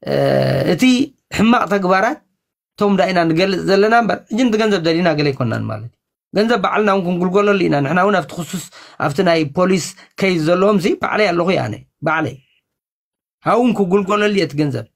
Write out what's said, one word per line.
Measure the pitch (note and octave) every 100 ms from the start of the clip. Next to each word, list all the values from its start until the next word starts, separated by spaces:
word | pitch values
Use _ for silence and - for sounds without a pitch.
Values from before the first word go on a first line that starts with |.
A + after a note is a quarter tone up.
እ፣ | - C#3 C#3 C3+ C3+ C3+ C#3+
እቲ | F3+ B3+ B3 C4+ _ _
ሕማቕ | - G#3+ A#3+ F3+
ተግባራት | G3+ F#3 F#3+ G#3+ D4+ _ _ _ _ _
እቶም | _ G#3
ዳ | F#3+
ኢና | F#3 F#3
ንገልጽ | E3 D#3+ F#3+ F#3
ዘለና | D#3+ F#3+ G#3 A#3
እምበር | A3+ -
እጅ | - G#3+
ነቲ | B3+ G#3+
ገንዘብ | A3 G3
ደሊና | D#3+ E3 F3
ገለ | D3 D3
ኣይኮናን | C3+ A#2+ A2+
ማለት | A2 A2 A#2
እዩ። | _ _ _ _
ገንዘብ | F3 A3+ A#3+
ባዕልና | F#3 F#3 G#3+
እውን | G3
ክንግልገለሉ | F3 F3+ F3+ F#3 G3+ G3
ኢና። | F3 D3
ንሕና | C#3 F3
እውን | F#3+ G3
ኣብቲ | D3+
ክሱስ | - E3 F#3 - - - -
ኣብቲ | D#3 C#3+
ናይ | F3+ E3 D#3
ፖሊስ | C#3 F3+ F#3 - - - -
ኬዝ | F#3+ F3
ዘለዎም | D#3 F3+ G3 G#3
ዚ | F3 F4+
ባዕለይ | - F3 G#3
ኣለኹ | F3 E3+
እየ | E3
ኣነ | A#2+ G#2+ - _
ባዕለይ። | D3+ D#3+ D#3 - _ _ _ _ _ _ _ _ _ _
ኣብኡ | - G3+
እውን | B3
ክግልገለሉ | G3+ G3 F#3+ F#3+ G#3 G#3
እየ | G3+
እቲ | D#3+ C#3+
ገንዘብ። | D3+ B2 A2